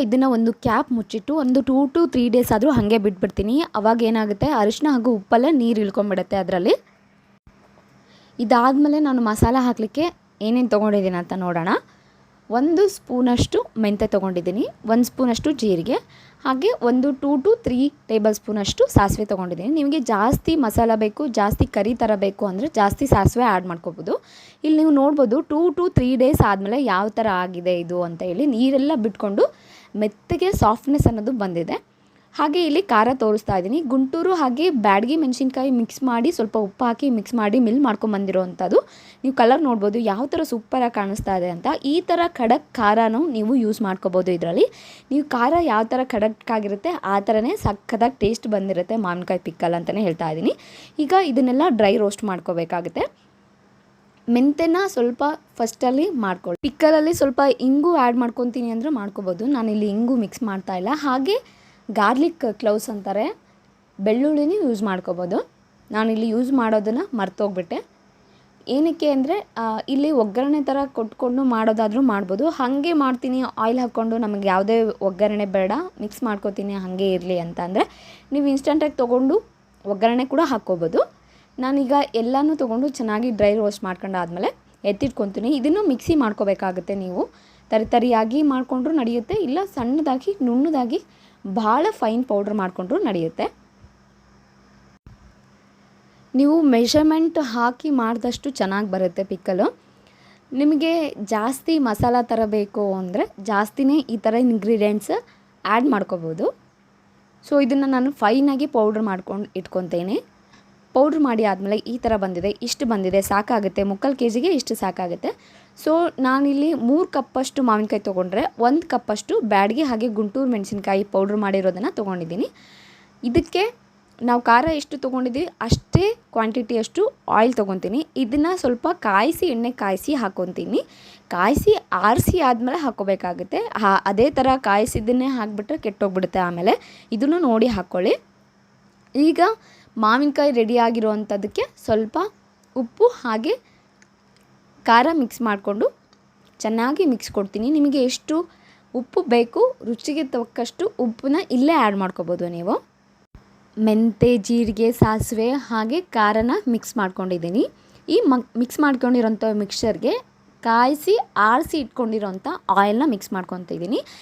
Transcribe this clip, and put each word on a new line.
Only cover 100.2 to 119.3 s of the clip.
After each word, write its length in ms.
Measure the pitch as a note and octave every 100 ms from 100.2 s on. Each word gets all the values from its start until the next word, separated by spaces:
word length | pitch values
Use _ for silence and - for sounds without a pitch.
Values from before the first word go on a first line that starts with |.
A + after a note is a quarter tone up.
| - _ -
ನಿಮಗೆ 640 | C4 D4 D#4 E4 E4 D4+ -
ಜಾಸ್ತಿ 540 | G3+ G#3+ A3+ C4+ - D#4+
ಮಸಾಲ 380 | B3 G#3 B3 B3
ಥರ 180 | A#3+ A3+ G#3+
ಬೇಕು 480 | G#3+ G3+ - G3+
ಅಂದ್ರೆ 300 | F#3+ F#3 F#3 G#4+ -
ಜಾಸ್ತಿನೇ 560 | G3+ G3+ G#3+ - C4+ D4
ಈ 180 | - A3
ಥರ 180 | A3
ಇಂಗ್ರೀಡಿಯೆಂಟ್ಸ್ 760 | A#3 B3+ A3+ G3+ A3+ G#3 G#3 - G4+ - _ _ _
ಆ್ಯಡ್ 240 | F#3 A3 C#4
ಮಾಡ್ಕೋಬೋದು. 640 | G#3+ F#3 F3+ E3 D#3+ D4+ - _ _ _ _ _ _ _ _ -
So 120 | C#4+
ಇದನ್ನ 220 | C4+ C#4 C4+
ನಾನು 260 | C4 C4
ಫೈನಾಗಿ 540 | C#4+ G#3 C4 C#4+ C4 D4
ಪೌಡರ್ 360 | A#3+ G#3+ G#3+
ಮಾಡ್ಕೊಂಡು 440 | G#3+ F#3 - F#3+ G#3 F#3
ಇಟ್ಕೊತೇನೆ. 640 | F3 F#3 F3+ F3 F3+ C#4+ - _ _ - _ _ _
ಪೌಡರ್ 280 | C4 D4 D#4
ಮಾಡಿ 240 | C#4 A3+
ಆದ್ಮೇಲೆ 320 | G#3+ F#3+ G3 G#3+
ಈ 220 | - B3
ಥರ 180 | A#3 A3
ಬಂದಿದೆ, 340 | F#3+ F3 G3
ಇಷ್ಟು 360 | G#3 A#3 - A#3+
ಬಂದಿದೆ, 360 | G#3+ F#3 G3
ಸಾಕಾಗುತ್ತೆ. 600 | G3 G3+ G#3+ A#3 G3 F#3+
ಮುಕ್ಕಾಲು 340 | G3 G3 C4+ C4
ಕೆ 120 | A#3+
ಜಿಗೆ 240 | A3+ E4+
ಇಷ್ಟು 220 | D4+ -
ಸಾಕಾಗುತ್ತೆ. 540 | A3+ F#3+ F3+ F3+ E3+ C4 - - - - -
So 280 | D#4 D#4+ E4+ -
ನಾನಿಲ್ಲಿ 540 | C4 C4+ C#4+ C#4 D4+
ಮೂರು 320 | D#4 A#3 D4+ F#4
ಕಪ್ಪಷ್ಟು 560 | C#4+ - B3+ C4 -
ಮಾವಿನಕಾಯಿ 380 | B3 G#3+ G#3+ G#3+
ತೊಗೊಂಡ್ರೆ 540 | G#3 F#3 F3+ F#3+ D#4+ -
ಒಂದು 280 | A#3+ D4+ -
ಕಪ್ಪಷ್ಟು 520 | B3 - G#3 -